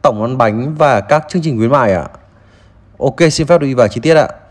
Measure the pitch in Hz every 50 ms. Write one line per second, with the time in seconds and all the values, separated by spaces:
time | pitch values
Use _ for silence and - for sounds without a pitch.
0 | - 143 113 104 110 120 131 127 117 110 107 113 127 147 156 151 156 143 127 104
1 | 98 101 143 156 156 - - 185 151 156 131 110 113 117 139 139 123 104 95 85
2 | 69 - - - _ _ _ _ _ _ _ _ _ _ _ _ _ _ _ _
3 | - 139 - - 170 156 151 - 160 143 175 170 147 135 131 123 117 104 - 123
4 | 113 156 160 156 123 - - - - -